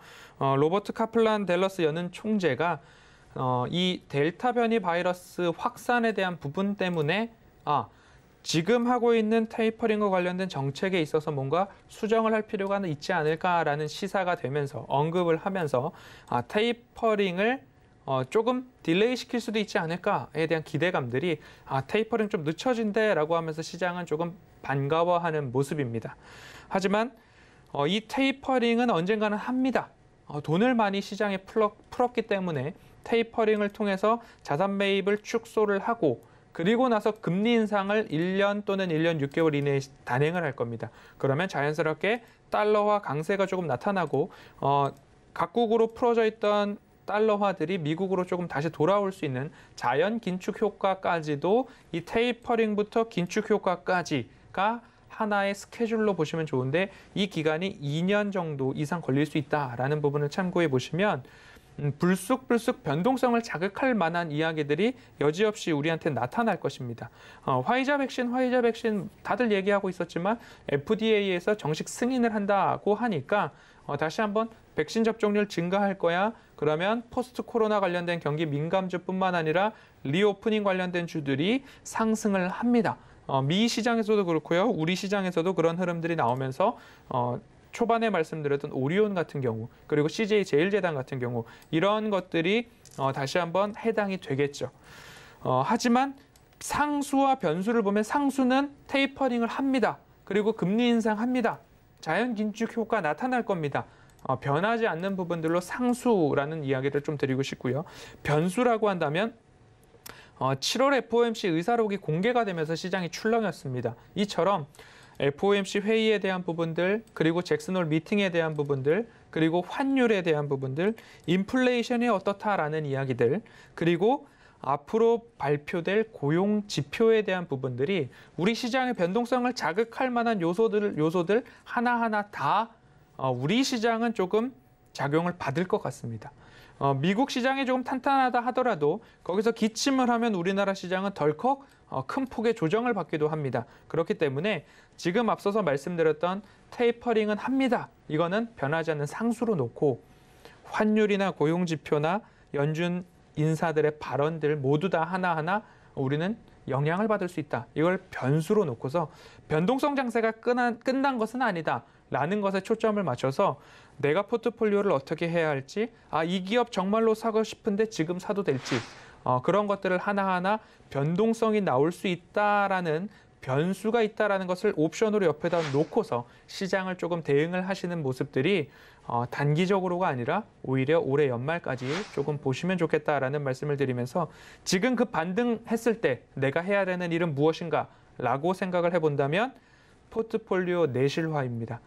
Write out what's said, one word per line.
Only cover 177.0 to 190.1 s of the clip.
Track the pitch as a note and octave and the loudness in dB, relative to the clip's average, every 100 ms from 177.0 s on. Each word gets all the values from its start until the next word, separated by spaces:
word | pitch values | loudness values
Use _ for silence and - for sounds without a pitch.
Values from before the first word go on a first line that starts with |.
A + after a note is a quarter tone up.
| E3+ E3+ | -4 -2
대응을 | D3+ C#3+ E3 F3+ F#3 | 2 2 2 -2 -4
하시는 | F#3+ F3 E3+ | -4 -4 -4
모습들이, | C3+ B2+ C#3 C3+ D#3 G3 C3+ - - - - | -4 -4 -2 0 2 0 -2 -10 -20 -18 -6
어, | A#2+ B2 | -4 -2
단기적으로가 | - D3 D3+ F#3 G3 F#3 F3 F3+ | -2 0 2 2 2 0 0 -2
아니라 | B2+ A#2+ F#3 - - | -2 -2 -2 -4 -10
오히려 | - C3 C3 E3 | -2 0 2 2
올해 | C3+ C#3 C#3+ | 2 2 2
연말까지 | A#2+ C3+ E3+ - B2+ B2+ E3+ G#3 | 0 -4 -4 -4 -6 -4 -4 -4
조금 | - C#3+ C#3+ | -6 -4 -2
보시면 | C3+ B2+ F3 F#3 | -2 -2 -2 0
좋겠다라는 | D#3+ D3+ - C#3+ C3 D3 | 0 0 0 0 0 -2
말씀을 | C3+ C3 D3+ C#3 | -4 -4 -4 -2
드리면서 | C#3 B2 B2 F3+ D#3 - - - | 0 -2 -2 -4 -4 -8 -20 -12
지금 | - F#3 B3 | -2 0 2
그 | A#3+ B3 | 2 0
반등했을 | D#3+ E3+ F#3 A#3+ A3 - A3+ A#3+ A3 | 0 -2 0 0 -2 -2 -2 0 0
때 | D3+ A#2+ - | 0 -2 -6
내가 | C3+ C3+ E3 | -2 0 0
해야 | F3+ G3+ | 0 0
되는 | F#3 F3+ F3 | 0 -2 -2
일은 | E3 E3+ | 0 0
무엇인가라고 | C#3 D#3 D#3+ E3+ C#3+ - - - - B2 C#3 E3+ | 2 2 2 -2 -2 -4 -10 -20 -4 -2 0 0
생각을 | F#3 F#3 F3 E3+ | -2 -2 0 2
해본다면 | F3 D#3 C#3+ C#3 F3 B3+ - _ _ _ - - | 2 2 2 0 0 -2 -6 _ _ _ -20 -12